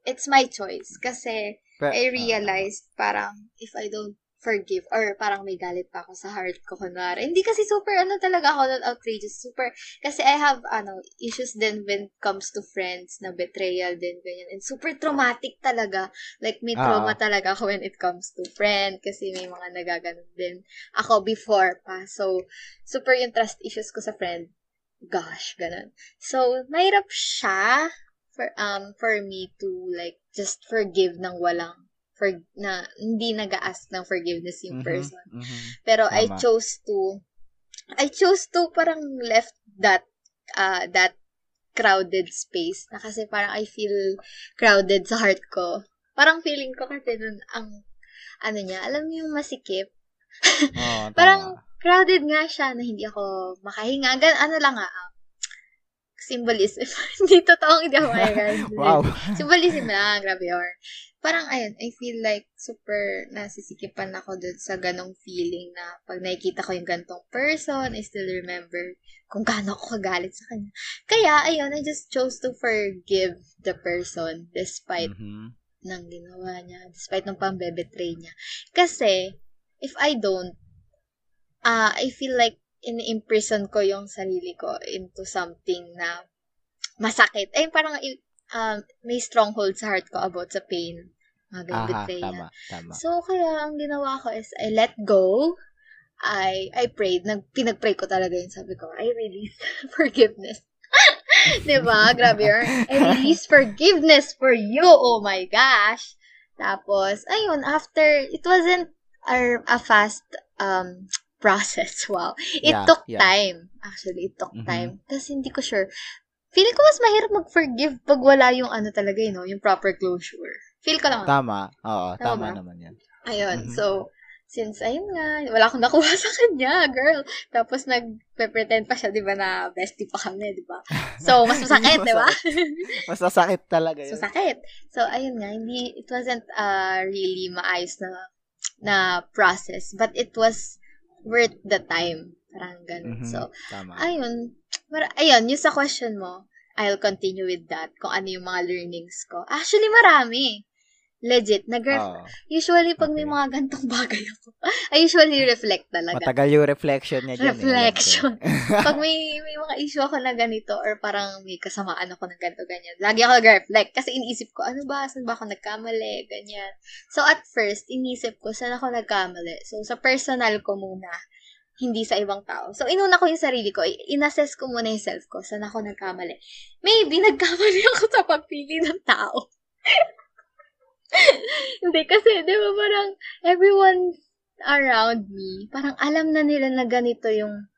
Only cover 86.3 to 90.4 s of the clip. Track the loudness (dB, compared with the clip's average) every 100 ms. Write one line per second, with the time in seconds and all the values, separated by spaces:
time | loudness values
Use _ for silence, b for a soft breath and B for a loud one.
86.3 | _ _ _ _ _ -16 -6 -2 4 4
87.3 | 4 -4 -2 0 0 0 -4 -10 -12 _
88.3 | _ _ -6 -4 -6 -10 _ -6 -6 0
89.3 | 2 2 2 -4 -2 -4 -4 -4 -6 -6
90.3 | -6